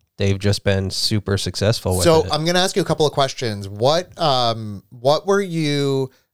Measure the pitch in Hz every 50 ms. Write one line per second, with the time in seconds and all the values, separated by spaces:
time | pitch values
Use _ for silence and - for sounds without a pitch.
0 | _ _ _ - 101 98 98 95 98 101 101 - - 101 95 95 95 90 - -
1 | - - 110 104 - - 101 - - 92 - - 95 107 113 - - 95 92 90
2 | - 165 160 160 147 - 151 151 156 170 175 180 185 196 - 196 165 - 156 -
3 | 156 139 - 143 135 135 - - 127 110 104 101 98 95 104 104 117 135 156 180
4 | 180 - - - 170 147 131 127 120 117 113 113 110 104 101 92 - _ 123 120
5 | 120 135 151 147 - 196 196 202 202 180 165 165 156 147 147 143 143 139 135 135
6 | 131 127 _ _ _ _